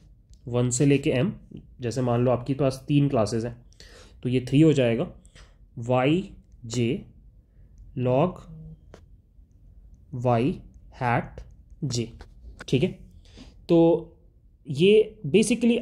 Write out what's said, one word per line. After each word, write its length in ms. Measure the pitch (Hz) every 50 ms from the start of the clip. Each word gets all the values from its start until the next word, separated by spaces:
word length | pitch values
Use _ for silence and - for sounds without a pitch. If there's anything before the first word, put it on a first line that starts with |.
| - - - _ _ _ - _ -
वन 220 | 127 120 123 123 123
से 160 | 120 - 151
लेके 260 | 143 143 139 - 156 -
m, 180 | 123 143 214 220 - - - - - - - - -
जैसे 200 | 123 113 110 131
मान 240 | 127 120 120 120 123
लो 60 | 127
आपके 220 | 120 120 123 - 135
पास 300 | 135 147 135 135 - -
तीन 220 | - 147 143 143 139
क्लासेज 360 | 139 117 104 101 117 113 113
हैं 100 | 120 117 - - - - _ - - - - - - - - -
तो 60 | 127
ये 160 | 123 127 123 123
थ्री 120 | 139 143
हो 100 | 160 160 139
जाएगा, 340 | 135 123 117 113 120 175 175 - - _ - _ - - - _ _ - _ -
वाई 520 | - 117 120 127 127 127 143 160 185 202 - - - - _ - - -
जे 400 | 113 117 123 117 113 151 208 - - - - - - - - _ _ _ - - - - - - - - 131
log 400 | 123 123 127 135 165 185 180 - - - - - 160 156 160 - - - - - - - - - _ _ _ - - _ _ - - - - - - - - - - - 143
वाई 380 | 123 120 127 120 117 123 160 - - - - - - - - - -
हैट 400 | 131 120 117 151 180 - - - - - - - - - - - 165
जे, 280 | 131 120 120 113 113 - - - - - - - - - - -
ठीक 160 | - 143 127 165
है। 60 | 196 - - - - - - - - - - - - - - - -
तो 80 | 170 165 165 165 170 165 - - - _ _ - _ _ _ - _ _ -
ये 520 | 131 131 131 175 196 214 220 214 - - - -
basically 500 | 139 139 208 220 226 247 233 240 226 233 233